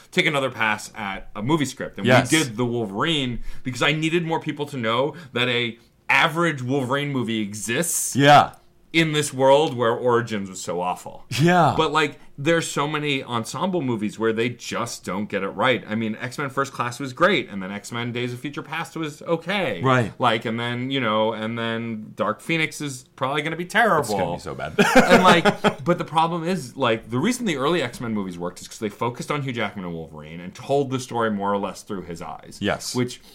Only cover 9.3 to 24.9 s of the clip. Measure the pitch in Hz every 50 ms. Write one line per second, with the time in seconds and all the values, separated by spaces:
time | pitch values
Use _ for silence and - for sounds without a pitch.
9.3 | 131 127 135 135 139 143 160 156 127 120 123 113 117 107 120 123 117 117 120 117
10.3 | 110 101 98 92 92 - - - 85 87 87 90 85 - - - - - - -
11.3 | - 117 151 170 180 180 160 135 120 139 160 151 147 156 160 151 - - - -
12.3 | - - 139 160 170 165 160 - - 156 143 151 156 151 147 147 139 135 - -
13.3 | 120 113 110 - - 135 175 196 180 175 135 127 117 104 107 104 - 107 110 113
14.3 | 107 110 117 123 120 - - - 95 95 117 117 - - - 98 90 98 107 -
15.3 | 104 95 95 - - 92 110 131 120 98 - - 107 113 113 107 110 - 117 127
16.3 | - - 143 135 - 139 135 - - - 120 120 120 - 139 131 123 - 165 196
17.3 | 196 135 - - 101 98 95 92 101 101 - - 120 120 120 120 117 120 123 123
18.3 | 123 123 - 147 143 160 143 - 156 160 165 165 - 165 160 147 147 - - -
19.3 | 170 165 - 170 202 202 180 127 98 85 101 135 127 127 113 90 - - 127 120
20.3 | 110 113 - 120 110 117 120 120 120 120 127 135 139 135 123 107 107 110 110 110
21.3 | 113 107 110 110 117 117 117 113 113 113 117 117 113 107 107 - - - 101 101
22.3 | 107 - - - 165 160 156 156 - - 151 143 131 127 - _ _ - 131 131
23.3 | 139 151 143 156 160 165 175 175 - 214 233 208 170 151 139 113 104 95 92 85
24.3 | 87 - - 78 67 65 67 76 80 - 202 -